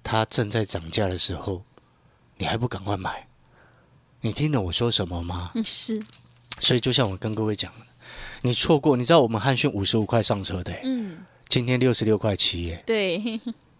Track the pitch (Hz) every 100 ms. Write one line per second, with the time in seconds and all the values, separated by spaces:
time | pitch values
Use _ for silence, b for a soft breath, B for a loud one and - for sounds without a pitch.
0 | - 110 110 - 104 113 101 90 80 110
1 | 98 90 - 85 - 92 - _ _ _
2 | _ _ _ - 80 113 120 98 98 98
3 | 92 - - _ _ b b b b b
4 | _ _ 113 98 151 135 90 - 120 -
5 | 90 87 85 85 87 226 220 - - 214
6 | 214 - - _ - - - 127 131 123
7 | 110 92 110 107 107 104 - - - -
8 | B B B B 123 120 - 151 156 123
9 | 120 165 117 110 131 123 143 101 98 113
10 | 104 117 104 101 95 92 87 85 262 254
11 | 202 160 190 - - 131 120 123 127 113
12 | 110 107 110 95 - 87 85 87 - 220
13 | 190 175 226 220 240 - _ _